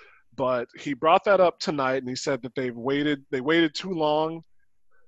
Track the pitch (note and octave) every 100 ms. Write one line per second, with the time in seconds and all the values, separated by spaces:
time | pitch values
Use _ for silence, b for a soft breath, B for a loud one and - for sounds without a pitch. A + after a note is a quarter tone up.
0 | b b _ - B2+ B2+ A#2+ - D3+ B2+
1 | D#3 F#3+ - F#3+ F3 - - D3+ C3 C3
2 | B2 B2+ - C3+ B2 - B2+ A#2 A#2+ C#3
3 | D3 C#3+ C#3 C3+ B2+ E3 D#3+ - F#3+ E3+
4 | D3+ D3+ D#3+ E3 - - _ _ _ -